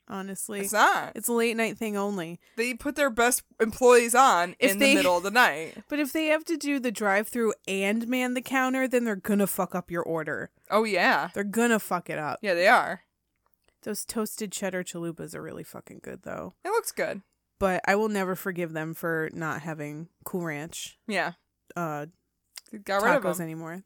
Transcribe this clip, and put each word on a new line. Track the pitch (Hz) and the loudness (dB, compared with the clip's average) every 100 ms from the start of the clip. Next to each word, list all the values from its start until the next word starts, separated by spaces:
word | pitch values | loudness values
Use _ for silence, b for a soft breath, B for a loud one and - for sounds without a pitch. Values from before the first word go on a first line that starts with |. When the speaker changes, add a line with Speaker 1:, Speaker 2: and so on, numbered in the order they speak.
| - | -12
Speaker 1:
honestly. | 202 190 190 - 208 | -10 -10 -8 -8 -6
Speaker 2:
It's | 196 | -2
not. | 208 277 359 147 | 4 4 4 -2
Speaker 1:
It's | - 214 | -6 -2
a | |
late | 233 233 226 | 0 2 0
night | 220 208 | -2 -4
thing | 220 202 | -6 -4
only. | 202 202 165 175 b b | -4 -4 -6 -10 b b
Speaker 2:
They | 240 | -4
put | 247 285 294 | -4 -4 0
their | 285 | 0
best | 220 240 247 - - | 4 2 2 -4 -2
employees | 226 - 247 240 233 | -2 4 8 8 8
on | 240 269 185 175 - | 6 6 6 2 2
Speaker 1:
If | 277 | 2
Speaker 2:
in | 294 | 4
Speaker 1:
they | 277 | 6
Speaker 2:
the | 269 | 6
middle | 180 175 | 6 2
of | |
the | 185 | 2
night. | 214 233 147 160 - | 4 4 4 -6 -12
Speaker 1:
<laughs> | - | -6
But | 294 | -2
if | 285 | -2
they | 320 311 | 0 2
have | 311 320 | 0 0
to | 330 | -4
do | 285 285 | -2 -2
the | 247 | -2
drive-thru | 202 208 196 220 247 226 - - | 0 2 2 0 0 0 -2 -4
and | 190 196 220 233 | -2 0 0 -2
man | 254 254 | -2 0
the | 247 | -2
counter, | 247 269 262 262 262 | -2 0 0 0 2
then | 247 | 2
they're | 233 | 0
gonna | 196 - 202 196 | -2 0 2 2
fuck | - 180 185 | 0 -4 -4
up | - | -6
your | 170 | -4
order. | - 165 156 120 - _ - | -4 -4 -4 -6 -8 _ -2
Speaker 2:
Oh, | 208 | 0
yeah. | 220 185 214 202 160 | 2 2 2 2 0
Speaker 1:
They're | - | -4
gonna | 202 196 240 220 | -4 2 4 2
fuck | - 175 165 | 0 -4 -4
it | 151 | -6
up. | 151 - | -4 -4
Speaker 2:
Yeah, | 208 | -2
they | 175 185 | 4 6
are. | 233 151 180 _ _ _ _ _ _ _ _ | 6 4 -4 _ _ _ _ _ _ _ _
Speaker 1:
Those | - 208 | -10 -8
toasted | - - 214 - 214 | -6 -4 -4 -6 -8
cheddar | - 196 185 | -6 -6 -4
chalupas | 180 175 170 160 156 170 | -6 -6 -8 -8 -10 -12
are | |
really | 156 - | -12 -12
fucking | 165 - - - | -14 -16 -18 -16
good, | - - | -14 -14
though. | - - 180 - | -10 -10 -10 -12
Speaker 2:
It | 349 | -4
looks | 453 - | -4 -2
good. | - 175 202 - _ _ - | -4 -6 -6 -14 _ _ -4
Speaker 1:
But | 190 180 - | -2 0 0
I | |
will | 202 220 | 0 2
never | 208 185 | -2 -2
forgive | 185 202 175 175 | -4 -6 -6 -6
them | 160 156 | -6 -8
for | 160 170 160 160 | -6 -4 -2 -4
not | 175 160 151 | -6 -6 -6
having | 156 160 147 147 165 _ | -8 -8 -10 -10 -14 _
Cool | - 190 170 | -8 -6 -6
Ranch, | 147 160 - - - - | -6 -10 -12 -12 -14 -6
Speaker 2:
Yeah. | 202 160 175 _ _ - - | -2 -2 -6 _ _ -14 -6
Speaker 1:
uh, | 170 147 151 _ _ _ _ - - | -6 -6 -10 _ _ _ _ -20 -18
Speaker 2:
They | 214 | -12
got | 202 196 | -4 0
rid | 220 | 4
of | 269 | 4
Speaker 1:
tacos | 190 175 | 2 -2
Speaker 2:
'em. | |
Speaker 1:
anymore. | 165 160 165 175 | -4 -8 -10 -12